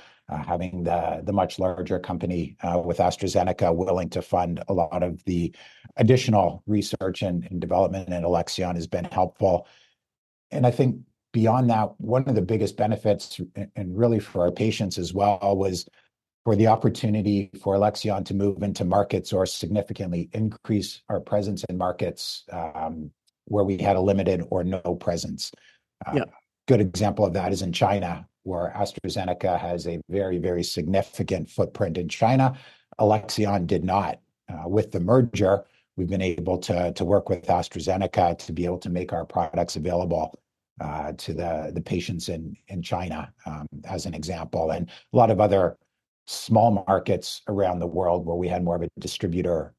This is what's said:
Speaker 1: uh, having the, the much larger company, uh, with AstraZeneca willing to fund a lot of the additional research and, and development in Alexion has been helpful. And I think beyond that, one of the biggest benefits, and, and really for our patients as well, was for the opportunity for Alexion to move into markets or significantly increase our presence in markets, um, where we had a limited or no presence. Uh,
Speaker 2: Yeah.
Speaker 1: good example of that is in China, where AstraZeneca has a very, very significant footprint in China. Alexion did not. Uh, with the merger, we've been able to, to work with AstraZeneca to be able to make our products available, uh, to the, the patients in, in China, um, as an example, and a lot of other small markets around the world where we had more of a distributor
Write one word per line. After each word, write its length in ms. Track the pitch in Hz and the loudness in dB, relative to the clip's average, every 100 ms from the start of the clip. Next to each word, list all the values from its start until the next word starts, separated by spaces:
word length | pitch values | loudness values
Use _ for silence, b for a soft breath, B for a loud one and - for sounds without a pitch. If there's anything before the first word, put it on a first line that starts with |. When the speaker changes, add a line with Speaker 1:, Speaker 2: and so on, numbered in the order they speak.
| b b - | b b -12
Speaker 1:
uh, 100 | 76 | -8
having 460 | 80 87 90 90 | -4 -4 -4 -4
the, 380 | 87 85 85 80 | -2 0 0 -4
the 80 | 80 | -2
much 260 | 98 90 - | 0 0 0
larger 400 | 92 87 87 92 | -2 -2 -4 -4
company, 600 | - 90 87 90 85 - | -4 -4 -2 -2 -4 -6
uh, 160 | 87 87 | -2 0
with 200 | 85 85 | 0 0
AstraZeneca 760 | 90 - 98 95 90 90 90 | 0 0 -2 0 0 0 2
willing 360 | 85 92 90 85 | 2 2 0 -2
to 120 | - | -6
fund 400 | - 90 87 85 - | -2 -2 0 -4 -2
a 60 | |
lot 280 | 95 82 87 | 0 0 0
of 220 | 90 78 | -4 -4
the 320 | - 87 85 B B B B - | -2 -2 -2 B B B B 2
additional 640 | 107 127 - 107 90 87 - | 6 6 6 4 4 0 -2
research 540 | 104 95 - 95 87 | 0 0 -4 -4 -4
and, 240 | 101 90 87 | -2 -2 -4
and 120 | 90 | -6
development 480 | 85 90 95 95 92 | 0 2 2 0 -4
in 140 | 87 85 | -2 0
Alexion 500 | 87 85 - 90 85 | 0 0 -4 -4 -4
has 100 | 82 | -4
been 200 | 90 85 | -4 -4
helpful. 600 | - 90 - 101 87 b b b b _ _ _ _ _ | -2 -2 2 2 2 b b b b _ _ _ _ _
And 160 | - 127 | 0 2
I 40 | |
think 260 | 120 131 110 - _ _ | 4 2 0 -8 _ _
beyond 380 | 117 110 123 123 | 2 4 4 4
that, 240 | 110 104 - | 2 0 -4
one 260 | 107 123 135 | -2 0 2
of 80 | 110 | 0
the 60 | |
biggest 340 | 95 110 101 - | 0 0 0 0
benefits, 640 | 107 107 107 101 - - 87 - | -2 0 0 0 -2 -10 -10 -10
and, 160 | 107 - | -10 -8
and 200 | 95 90 | -6 2
really 220 | 117 113 | 2 2
for 220 | - 95 | 0 0
our 100 | 87 | 0
patients 460 | 85 110 110 101 87 | 2 0 0 -2 -4
as 160 | 85 | -4
well, 420 | 90 101 98 98 98 | 2 2 4 2 2
was 320 | 98 90 - b b _ _ _ | 2 -2 -8 b b _ _ _
for 120 | - 104 | 0 4
the 120 | 110 | 6
opportunity 800 | 110 120 117 113 107 104 101 98 - | 6 4 0 0 0 2 0 0 -4
for 140 | - 98 | 0 4
Alexion 480 | 104 104 110 98 90 | 4 2 -2 -2 -2
to 80 | |
move 280 | 101 101 95 | 0 0 0
into 200 | 104 90 | -2 -2
markets 480 | 90 95 101 98 - | 2 2 2 0 -2
or 140 | 98 92 | 0 0
significantly 840 | - 85 104 101 104 95 87 85 | -2 -2 -2 -2 -6 -4 -4 -4
increase 680 | 107 110 110 - 107 98 - - | -4 -4 -4 -2 -2 -2 -8 -6
our 120 | 101 | -6
presence 440 | - 104 101 98 - | -2 -2 -2 -4 -6
in 120 | 90 | -4
markets, 640 | 90 87 87 85 - - - | -2 -2 -6 -6 -10 -12 -12
um, 600 | 87 82 76 80 80 78 - _ _ - | -10 -8 -8 -8 -8 -12 -16 _ _ -4
where 180 | 104 | 0
we 140 | 98 95 | 0 0
had 180 | 101 95 | 2 2
a 60 | |
limited 420 | 95 98 92 90 85 | 4 2 2 0 -2
or 140 | 95 | -2
no 320 | 90 92 87 87 | -2 -2 -4 -4
presence. 520 | - 85 - 67 - b b b b _ - | -4 -4 -6 -8 -12 b b b b _ -4
Uh, 80 | 143 | -4
Speaker 2:
Yeah. 80 | 101 - _ _ - | -4 -8 _ _ 4
Speaker 1:
good 140 | 123 | 4
example 440 | 95 90 104 101 101 | 4 2 0 2 0
of 80 | |
that 180 | 90 90 | 0 -2
is 100 | 92 | -2
in 120 | 92 | -2
China, 540 | 85 98 101 87 87 - _ | 2 2 2 -2 -6 -12 _
where 300 | - 90 87 104 | -6 -4 -4 -2
AstraZeneca 840 | 98 - 95 87 92 90 98 85 | -4 -4 -6 -4 -2 -2 0 0
has 260 | 85 87 82 | -2 -4 -4
a 140 | 85 - | -6 -4
very, 280 | 92 95 90 | -2 0 0
very 260 | 85 87 | 0 0
significant 880 | 85 - 80 98 98 - 85 92 - | -2 -2 0 0 0 -4 -4 -4 -4
footprint 480 | - 95 - 95 80 | -2 -2 -2 -2 -2
in 100 | 85 | -4
China. 500 | - 113 131 131 131 B B B - | 0 4 4 4 0 B B B 0
Alexion 640 | 107 107 104 - 104 101 85 | 4 4 0 -2 0 0 0
did 180 | 95 | 0
not. 360 | 87 95 90 - _ _ - | 2 0 0 -4 _ _ -16
Uh, 200 | 80 85 | -12 -2
with 240 | 101 104 | 0 0
the 80 | 95 | -2
merger, 640 | 87 127 120 90 95 101 b b b - | 4 4 4 4 4 4 b b b -6
we've 120 | 90 | -2
been 120 | 95 | 0
able 360 | 92 82 85 90 | 0 -2 -2 -2
to, 340 | - 90 87 | 0 0 0
to 120 | - 87 | 0 2
work 220 | 98 - | 2 2
with 160 | 90 - | -2 2
AstraZeneca 920 | 87 87 90 82 92 95 - 87 85 | 0 0 -4 -2 0 0 2 2 0
to 160 | - | -6
be 120 | 82 87 | -4 -2
able 140 | 90 | -4
to 100 | - | -4
make 220 | 87 90 | -4 -4
our 120 | 85 80 | -6 -4
products 500 | - 80 87 87 - | -2 -2 -2 -2 -4
available, 640 | 76 87 87 82 76 - _ _ _ - | -2 -2 0 -2 -2 -8 _ _ _ -12
uh, 320 | 78 76 76 - | -8 -6 -8 -8
to 160 | - | -8
the, 380 | 82 85 80 78 - | -6 -4 -4 -6 -8
the 60 | |
patients 480 | - 92 - 87 82 | -4 -4 -4 -6 -6
in, 260 | 85 80 - - | -8 -10 -14 -12
in 120 | 98 | -10
China, 520 | 85 90 90 78 65 _ - | -6 -6 -4 -8 -10 _ -12
um, 220 | 76 76 69 | -12 -12 -14
as 220 | - 92 85 | -10 -8 -6
an 80 | |
example, 580 | 82 78 85 80 87 80 | -8 -8 -8 -6 -2 -2
and 180 | 82 85 B B | -2 -6 B B
a 60 | 120 | 6
lot 120 | 117 | 6
of 120 | 98 | 6
other 360 | 104 98 90 - _ _ _ _ - | 6 6 4 0 _ _ _ _ -14
small 540 | - - 110 113 101 95 | -12 2 6 6 4 2
markets 540 | 95 - 92 - - - | 2 2 -2 -2 -10 -4
around 320 | 98 95 90 | 0 0 0
the 80 | 87 | -2
world 360 | 80 90 87 | -2 0 0
where 120 | 85 85 | 0 -2
we 120 | 90 | -2
had 160 | 90 | 0
more 120 | 87 85 | 0 -2
of 80 | |
a 60 | 85 - | -4 -8
distributor 760 | - - 95 85 87 82 78 | -10 -6 -2 -2 0 -2 -4